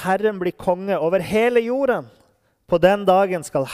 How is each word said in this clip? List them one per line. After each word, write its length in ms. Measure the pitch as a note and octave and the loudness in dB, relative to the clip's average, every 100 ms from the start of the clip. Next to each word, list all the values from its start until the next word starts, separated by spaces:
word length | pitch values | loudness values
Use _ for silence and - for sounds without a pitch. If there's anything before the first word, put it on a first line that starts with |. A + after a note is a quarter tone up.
Herren 320 | F3+ F#3+ G#3+ G3 | -2 0 0 -2
bli 100 | F3+ | -6
konge 460 | - - F3+ G3 F3 | -4 -2 -2 0 -2
over 240 | D#3 F#3+ | 0 0
hele 400 | E3 G#3+ A#3+ A#3+ | 0 0 2 2
jorden. 460 | A#3 C4 C4+ G3+ B2 _ _ _ _ _ - | 0 0 0 -2 -4 _ _ _ _ _ -4
På 80 | F3 | 2
den 320 | F3+ G3+ G3 | 2 2 2
dagen 380 | F#3 G3 F3+ C#3+ | 4 2 -2 -4
skal 180 | G3+ C3+ | -4 -4